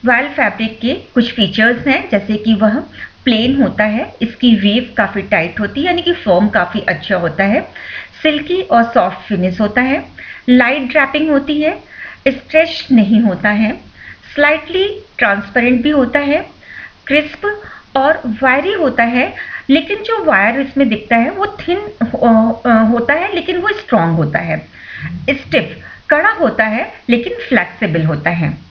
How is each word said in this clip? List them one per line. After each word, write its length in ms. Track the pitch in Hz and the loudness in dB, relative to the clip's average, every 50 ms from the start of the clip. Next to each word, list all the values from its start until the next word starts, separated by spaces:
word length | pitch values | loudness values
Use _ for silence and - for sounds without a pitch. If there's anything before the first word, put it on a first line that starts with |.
| - | 2
वाइल्ड 260 | 233 247 240 269 294 | 2 2 2 0 -2
फैब्रिक 480 | - - 247 208 190 - 226 214 - - | -2 -2 -2 -2 -2 -4 -6 -6 -6 -4
के 140 | - 240 311 | -4 -4 -4
कुछ 400 | 381 - - - 254 233 - - | -4 -8 -2 0 0 0 0 0
फीचर्स 540 | - 208 175 - - 220 233 247 240 - | -2 -2 0 2 2 2 2 2 0 0
हैं, 220 | 285 262 330 - - | 0 0 0 -2 -2
जैसे 280 | - 196 196 208 214 | -2 -2 -2 -2 -4
कि 160 | 208 - 226 220 | -2 2 0 2
वह 260 | 196 214 208 214 277 - - - - - - _ _ - | 4 4 2 2 0 -6 -8 -14 -18 -18 -18 _ _ -2
प्लेन 380 | 262 226 214 226 254 277 277 254 | 0 0 2 2 0 2 2 0
होता 200 | 185 - - 214 | 0 0 0 -2
है, 320 | 214 208 226 - - - - | 0 0 -4 -4 -6 -6 -6
इसकी 340 | 226 226 - - - 247 220 | -6 -6 -4 0 4 4 4
वीव 380 | 196 190 202 202 247 247 - - | 4 4 2 2 0 -2 -2 -2
काफी 240 | - 208 190 - 208 | -2 -2 0 -2 -6
टाइट 380 | - - 214 180 160 170 - - | -2 0 0 0 0 -2 -4 -6
होती 200 | 214 202 - 269 | -6 -4 -4 -2
है, 60 | 294 | -2
यानी 160 | 359 349 349 | 0 0 0
कि 120 | 339 339 349 | 0 -2 -2
फॉर्म 360 | 349 - 214 180 175 208 214 | -2 2 2 4 4 4 2
काफी 300 | - 208 180 - - 208 | 2 0 -2 0 -4 -4
अच्छा 380 | - - 180 147 - - 202 | -2 -2 -4 -4 -2 -2 -2
होता 260 | 180 175 165 156 - 190 | 0 0 -2 0 0 0
है, 180 | 196 214 294 370 - - - - - - - - - - - - | 2 2 0 -2 -4 -14 -18 -18 -16 -14 -16 -16 -18 -20 -2 -2
सिल्की 380 | 311 302 294 285 - 349 370 | 0 0 0 -2 -2 -2 -2
और 220 | 370 - - 233 233 | 0 2 2 2 2
सॉफ्ट 340 | 233 - 240 180 185 180 | 4 2 2 2 2 -2
फिनिश 420 | - - - 214 175 180 185 180 - | -8 -8 -6 -4 -2 -2 -2 0 0
होता 200 | 214 202 202 247 | -2 0 0 0
है, 240 | 254 262 269 349 - - - - - - - - - - | 0 0 0 -2 -4 -8 -18 -20 -18 -18 -18 -8 2 4
लाइट 320 | 247 254 247 240 269 302 | 6 6 6 4 2 -2
ड्रैपिंग 480 | 262 247 - 311 277 269 - 302 311 320 | -4 0 0 0 0 2 0 -2 0 2
होती 320 | 294 269 277 - 294 302 | 2 0 0 0 -2 0
है, 220 | 302 311 392 - - - - - - - - - _ | 0 0 -2 -4 -12 -20 -20 -18 -18 -18 -18 -2 _
स्ट्रेच 600 | 269 254 - - - - 311 330 330 - - - - | -2 -2 -2 -10 0 2 2 2 2 -2 -10 -2 4
नहीं 300 | 262 226 208 196 226 214 | 4 4 6 6 4 4
होता 280 | 233 214 180 185 185 208 | 4 2 0 0 0 0
है, 280 | 208 208 220 214 359 370 - - - - - - - _ - - - | 2 2 0 0 -2 -6 -12 -20 -20 -20 -20 -20 -20 _ -20 -10 0
स्लाइटली 680 | - 285 294 311 311 - - 339 370 392 403 - - - - _ | 2 2 4 2 0 -4 -4 -2 0 0 0 -2 -8 -14 -16 _
ट्रांसपेरेंट 640 | - 247 214 202 202 - - - 247 240 247 254 240 | -2 0 0 0 -2 -4 -2 -2 0 2 4 2 2
भी 80 | - 294 | 2 2
होता 300 | 302 285 254 226 - 285 | 2 2 2 2 0 -2
है, 260 | 285 285 285 339 - - - - - - - - - - _ _ _ | 0 0 -2 -2 -2 -6 -18 -20 -20 -20 -20 -18 -20 -20 _ _ _
क्रिस्प 560 | - 269 302 302 294 - - - 415 415 415 415 - - - - _ - | 0 0 0 0 -2 -12 -6 -4 -4 -4 -6 -10 -18 -20 -20 -20 _ -2
और 260 | 269 262 285 320 - - | 0 2 2 2 0 -2
वायरी 480 | 247 214 - 269 262 254 277 285 381 440 | -6 -4 0 2 2 2 2 0 -2 0
होता 300 | 381 320 262 - - 233 | 0 0 0 2 2 0
है, 320 | 233 247 247 269 403 - - - - - - - - | 2 2 0 0 -2 -4 -10 -14 -14 -14 -14 0 2
लेकिन 280 | 269 320 - - 403 | 2 2 2 0 -6
जो 260 | 440 415 453 453 427 359 | -6 -2 -4 -2 0 2
वायर 360 | 311 214 190 196 220 240 277 | 2 2 4 2 2 0 0
इसमें 300 | 269 - - 269 277 226 | -4 -4 0 0 2 2
दिखता 260 | 220 214 - - 240 | 2 -2 0 0 2
है 140 | 233 233 285 | 2 2 0
वो 180 | 403 392 392 | -2 -4 -4
थिन 300 | 415 403 - - - 349 403 415 415 - - 240 | -4 -4 -8 -4 -4 -2 -2 -4 -8 -6 -4 -4
हो-, 640 | - - - 254 240 226 220 220 233 233 - - | -4 0 2 4 4 6 6 4 2 0 -2 0
अ, 40 | 247 | 2
होता 440 | 233 220 226 214 240 233 233 247 285 | 4 4 4 4 2 0 0 0 0
है, 220 | 320 359 415 415 | 0 0 -2 -4
लेकिन 220 | 349 - - 370 | -4 -4 -2 -4
वो 120 | 359 359 415 | -2 -2 -2
स्ट्रॉन्ग 460 | 403 427 - - 254 202 170 165 165 | -4 -4 -4 0 0 2 2 2 0
होता 240 | 165 156 - - - | 0 0 -2 -2 -4
है, 280 | 170 170 160 156 - - - - - - - - - 165 175 - - 254 | -4 -4 -6 -8 -8 -14 -20 -20 -20 -18 -16 -12 -12 -10 -10 -6 -4 -4
स्टिफ, 540 | 277 277 - - - 277 160 - - - - - - - _ _ | -4 -4 -4 -2 -2 -2 -2 -2 -10 -16 -18 -20 -20 -20 _ _
कड़ा 200 | 302 294 339 427 | 0 2 2 2
होता 340 | 440 415 339 226 226 - 214 | 2 2 0 0 2 0 0
है, 300 | 214 214 240 311 - - - - - | 0 0 -4 -4 -6 -10 -12 -2 0
लेकिन 240 | 240 233 240 - - | 0 0 0 -4 -8
फ्लेक्सिबल 680 | - - - 269 202 180 - - - - 175 156 165 156 | -8 -4 0 0 0 0 -2 -6 -6 -4 -2 -2 0 0
होता 260 | 156 151 143 - 170 | 0 -2 -2 -2 -2
है। 280 | 175 170 175 - - - - - | -2 -2 -2 -4 -4 -8 -14 -20